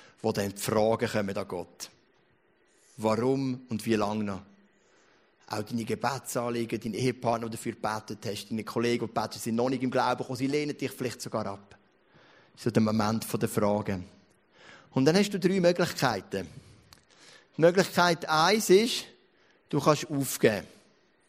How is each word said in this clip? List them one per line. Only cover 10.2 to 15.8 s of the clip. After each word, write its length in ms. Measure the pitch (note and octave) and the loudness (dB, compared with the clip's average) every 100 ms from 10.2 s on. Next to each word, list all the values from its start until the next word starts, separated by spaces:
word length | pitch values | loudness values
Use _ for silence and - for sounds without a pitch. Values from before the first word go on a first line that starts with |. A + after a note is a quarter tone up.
| B2+ B2 | -4 -6
sie 80 | C3+ | -2
lehnen 320 | D3 D3 - | -2 -4 -6
dich 140 | B2+ | -8
vielleicht 320 | - B2 - | -6 -8 -8
sogar 240 | A#2 A2+ G2+ | -8 -6 -6
ab. 280 | G2 - - _ _ _ _ - - _ | -10 -16 -20 _ _ _ _ -20 -20 _
Das 80 | - | -6
ist 40 | A#2+ | 0
so 40 | |
der 140 | A#2 | 2
Moment 420 | A2 A2 G#2+ A2 - G#2+ | 4 2 2 0 -4 -4
der 80 | A2 | -2
Fragen. 560 | - G#2 G#2 G#2 F#2 F2+ - _ _ _ _ - - - | 0 0 0 -2 -6 -8 -18 _ _ _ _ -20 -20 -4
Und 140 | C3+ C3+ | 2 4
dann 120 | F#3 | 6
hast 140 | G#3 | 4
du 80 | G3+ | 2
drei 200 | F3 F#3+ | 2 4
Möglichkeiten. 880 | F3 F3+ | 4 4